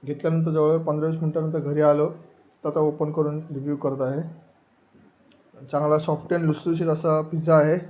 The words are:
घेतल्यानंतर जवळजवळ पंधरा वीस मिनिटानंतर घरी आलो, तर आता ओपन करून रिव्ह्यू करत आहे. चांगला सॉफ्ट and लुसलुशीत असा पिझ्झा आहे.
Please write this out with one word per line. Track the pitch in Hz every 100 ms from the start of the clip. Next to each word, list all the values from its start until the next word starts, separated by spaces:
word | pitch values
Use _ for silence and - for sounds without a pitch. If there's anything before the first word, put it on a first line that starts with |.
घेतल्यानंतर | 135 147 165 165 165
जवळजवळ | 156 151 160
पंधरा | 160 151 156
वीस | 160
मिनिटानंतर | 160 160 160 160
घरी | 143 147
आलो, | 151 147 151 - - _ _ _
तर | 151
आता | 156
ओपन | 151 151 156
करून | 156 151 151
रिव्ह्यू | 160 143 139 143
करत | 143 135
आहे. | 131 139 165 - _ _ _ _ _ _ _ _ _ _ _ - 131
चांगला | 147 151 151
सॉफ्ट | 156 151 -
and | 175
लुसलुशीत | 165 151 175 165 165
असा | 156 165 156
पिझ्झा | 156 165 160 160
आहे. | 151 175 185